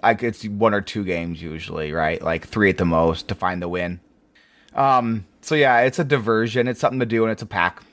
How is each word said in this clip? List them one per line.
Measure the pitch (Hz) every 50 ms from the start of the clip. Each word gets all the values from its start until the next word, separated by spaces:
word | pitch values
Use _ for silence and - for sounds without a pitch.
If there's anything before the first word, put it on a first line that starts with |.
like, | - 110 117 101 123
it's | 117 107 - -
one | 107 104 101 113 110 104
or | 101
two | 98 - - 110 101
games | 92 90 85 85 85 85 78
usually, | 85 80 78 80 78 - 82 78 78 76
right? | 76 82 80 78 85 -
Like, | - 80 82 80 - -
three | - 110 104 98
at | 92 -
the | 92
most | 85 82 82 82 82 82 82 - -
to | 101
find | - - 92 92 90
the | 90 87
win. | 87 90 87 87 90 87 _ _ _ _ _ _ _ _ _ _ _ _ _ _ _
Um, | - 135 135 131 127 120 117 113 110 95 _ _ _
so | - - 160
yeah, | 151 143 131 123 120
it's | 123 131 127 -
a | 170
diversion. | 131 147 131 107 110 113 110 113 117 107 127 120
It's | 127 123 -
something | - - 127 131
to | 123
do, | 110 117 113 113
and | 110
it's | 110 -
a | 117
pack. | 98 - 92 87 87 - - - _